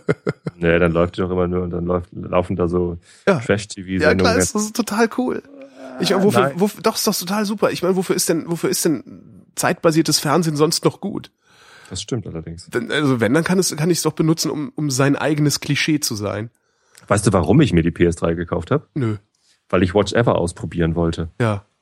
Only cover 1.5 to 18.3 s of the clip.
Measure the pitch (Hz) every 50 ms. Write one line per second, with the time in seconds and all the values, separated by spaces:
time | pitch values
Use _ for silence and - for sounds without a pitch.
1.5 | 90 90 90 87 90 85 85 87 90 87 87 _ - 98 92 - 90 90 87 -
2.5 | 98 90 90 85 90 90 87 87 85 85 _ _ - - - 202 180 127 117 -
3.5 | 101 104 - - - 101 90 92 95 95 147 - 92 92 92 - - 92 90 -
4.5 | - 208 214 214 - - 214 - 202 226 233 220 - 247 254 - - - - -
5.5 | - - - - - - - - - - 180 - 180 196 190 - 120 120 127 139
6.5 | 135 170 202 208 - - - 220 - - - 220 190 - 185 175 202 214 208 196
7.5 | 226 - 196 110 - - 180 180 190 180 175 - - 180 - - 165 156 - 165
8.5 | 170 160 175 - - - - 175 143 107 - - 95 82 - - - - - _
9.5 | - - - 135 180 - - 165 151 165 151 156 156 - - 147 135 180 165 160
10.5 | 147 143 156 170 - - - 151 - - - 104 - - - - _ _ _ _
11.5 | _ _ - - - - - - 95 - - - 135 110 - - 82 82 80 82
12.5 | 82 85 - - - 123 117 - - 147 151 131 131 113 110 104 135 165 165 175
13.5 | 185 190 175 - - 147 156 180 165 - - 156 - - 165 156 160 - - 151
14.5 | - 151 143 - - 156 151 143 127 131 135 139 143 - 117 147 156 147 151 143
15.5 | - - - - 139 - - 165 151 143 - - 117 101 104 101 101 107 113 117
16.5 | _ _ _ _ _ _ _ _ _ - - - 98 101 - 117 95 92 78 -
17.5 | 113 160 143 98 87 82 80 87 - - 87 85 85 - 90 85